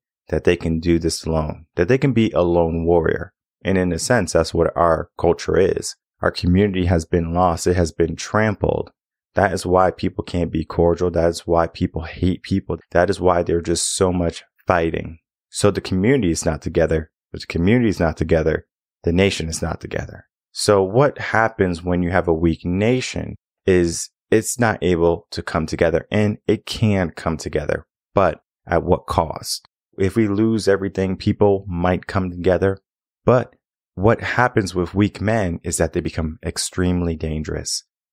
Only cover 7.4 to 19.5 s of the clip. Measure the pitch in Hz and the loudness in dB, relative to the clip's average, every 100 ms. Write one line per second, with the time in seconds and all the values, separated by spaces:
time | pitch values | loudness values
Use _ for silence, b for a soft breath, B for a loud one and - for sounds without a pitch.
7.4 | 90 82 - 90 82 - 82 80 - 107 | 0 0 0 2 0 0 -2 -2 -4 0
8.4 | 107 104 78 - - _ _ _ _ - | 0 0 -2 -2 -6 _ _ _ _ 0
9.4 | 98 90 92 90 92 - 92 - - 87 | 0 0 2 4 4 2 -4 -4 -6 -4
10.4 | 82 80 78 - 85 82 90 82 85 82 | -2 -2 -4 0 2 2 0 2 0 0
11.4 | - 85 82 - 92 82 82 - 90 90 | 0 0 0 -2 -6 -4 -10 -4 -2 -2
12.4 | - 95 - 90 - 85 90 90 90 87 | -2 -4 -2 -8 -2 2 2 2 2 2
13.4 | 85 85 82 85 - - 95 90 85 - | 2 0 0 -2 -2 0 0 0 -2 -4
14.4 | - _ - 90 82 78 - 82 _ _ | -12 _ -2 0 0 -4 -8 -14 _ _
15.4 | _ - 104 95 - 92 104 139 95 80 | _ 0 0 0 -2 0 2 2 0 0
16.4 | 85 76 - 82 80 80 80 _ _ - | -2 -4 -2 0 2 0 -4 _ _ -14
17.4 | - 80 87 123 117 82 85 78 80 82 | -6 -2 2 4 2 0 -2 -2 0 0
18.4 | 78 78 - _ _ _ - 85 98 - | 2 -2 -6 _ _ _ -2 2 2 0
19.4 | 82 | -6